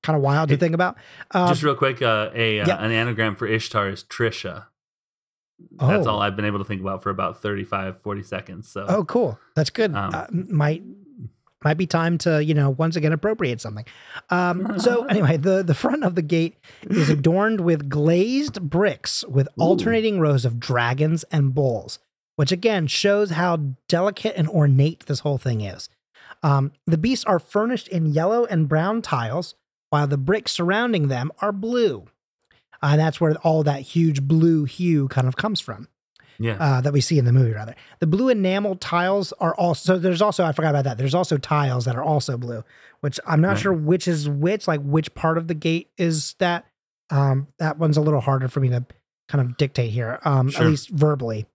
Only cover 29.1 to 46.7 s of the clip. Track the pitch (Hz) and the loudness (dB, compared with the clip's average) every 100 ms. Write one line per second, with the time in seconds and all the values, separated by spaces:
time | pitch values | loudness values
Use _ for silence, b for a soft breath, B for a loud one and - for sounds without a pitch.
29.1 | 131 113 147 175 - _ _ _ 147 147 | -4 -2 -6 -8 -14 _ _ _ 0 0
30.1 | 143 135 208 - - 175 208 240 202 143 | 0 0 0 -2 -2 0 0 0 0 0
31.1 | 127 143 - 202 202 226 240 220 113 - | -2 -4 -4 -4 -4 -2 0 0 -2 -12
32.1 | _ _ _ _ b b b 143 151 160 | _ _ _ _ b b b 2 4 2
33.1 | - 165 151 170 160 147 139 127 170 165 | 0 0 2 0 2 0 -2 -2 2 2
34.1 | 139 139 160 165 160 143 - 175 156 135 | 2 2 4 4 4 0 -2 0 2 2
35.1 | 135 127 127 220 202 - 104 113 _ _ | 0 0 -2 -4 -4 -6 -14 -16 _ _
36.1 | _ b b 113 101 151 127 139 143 - | _ b b -4 0 2 2 2 0 2
37.1 | 156 120 127 120 107 110 - B B 165 | 2 4 4 4 0 -10 -16 B B 0
38.1 | 190 262 226 185 196 208 185 - 175 180 | 2 2 2 2 0 -2 -6 -4 0 0
39.1 | 202 185 - 170 165 175 160 - 185 185 | 0 -2 -2 -2 0 0 0 2 2 2
40.1 | 170 208 185 165 147 156 143 135 113 131 | 2 2 2 0 2 2 2 0 -2 0
41.1 | 170 185 147 - 151 139 123 117 120 151 | 0 0 -2 0 0 0 0 -2 -2 0
42.1 | 151 - 120 123 117 - B B B 147 | 0 -2 -6 -6 -10 -12 B B B -6
43.1 | - - 156 180 202 196 170 151 180 - | -6 0 2 4 2 0 0 0 0 0
44.1 | 160 147 143 165 208 - 156 143 156 156 | -2 -2 0 0 0 -2 -2 0 0 -2
45.1 | - 160 160 165 160 165 165 - - 170 | -2 0 0 -2 -4 -2 -2 -4 -2 -2
46.1 | 156 - - 180 170 - | 0 -4 -2 -2 -2 -8